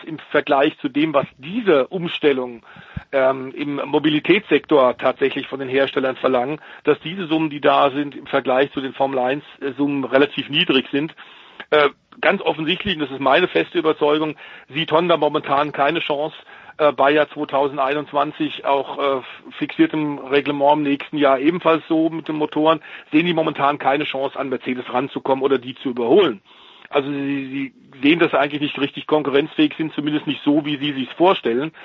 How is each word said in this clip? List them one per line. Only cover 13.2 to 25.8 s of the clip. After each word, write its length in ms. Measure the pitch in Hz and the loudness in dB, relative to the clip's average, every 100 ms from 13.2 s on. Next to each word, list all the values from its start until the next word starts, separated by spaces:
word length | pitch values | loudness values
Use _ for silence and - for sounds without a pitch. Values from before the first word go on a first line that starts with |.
meine 260 | 135 147 180 | 2 4 4
feste 300 | 165 156 170 | 0 -2 0
Überzeugung, 580 | 160 151 147 151 156 147 - - - | 0 2 2 2 -2 -6 -14 -20 -12
sieht 240 | 131 160 | -8 0
Honda 260 | 156 175 165 | 0 2 2
momentan 540 | 147 147 - 143 151 | 2 0 0 0 0
keine 280 | 143 143 165 | 0 0 0
Chance, 360 | - 143 156 - - - - - | -2 -4 -4 -8 -20 -20 -20 0
äh, 120 | 151 | 2
bei 200 | 135 139 | 4 4
Jahr 180 | 151 147 | 4 2
zweitausendeinundzwanzig 1400 | - 147 139 143 147 135 147 147 143 147 - 151 - - | -2 -4 0 0 0 -2 -2 -2 -2 -2 -2 -6 -4 -2
auch, 540 | 139 135 139 139 135 | 0 -2 -4 -2 -2
äh, 20 | 123 - - - | -6 -16 -20 -10
fixiertem 580 | 147 - 160 156 151 143 | -6 0 2 2 -4 -6
Reglement 600 | 131 143 139 143 139 151 | -2 0 0 0 2 2
im 60 | |
nächsten 360 | 143 139 - 151 | 2 -2 -4 0
Jahr 200 | 143 135 | 2 4
ebenfalls 440 | 147 175 165 160 - | 2 0 2 0 0
so 220 | 160 160 | 0 0
mit 180 | 160 151 | -2 -8
den 100 | 156 | -6
Motoren, 440 | 151 151 156 160 - - - | -4 0 2 0 -2 -20 -2
sehen 160 | 151 175 | 0 2
die 80 | 165 | 0
momentan 420 | 160 143 143 147 | -2 0 -2 0
keine 280 | 135 143 147 | 0 0 -2
Chance 320 | 135 139 - | -4 -6 -6
an 120 | 135 | -6
Mercedes 420 | 127 - 127 120 | -6 -6 -8 -4
ranzukommen 540 | 120 135 139 - 135 135 | -4 -2 -4 -2 0 2
oder 140 | 135 | 0
die 160 | 123 | -2
zu 140 | 127 | -8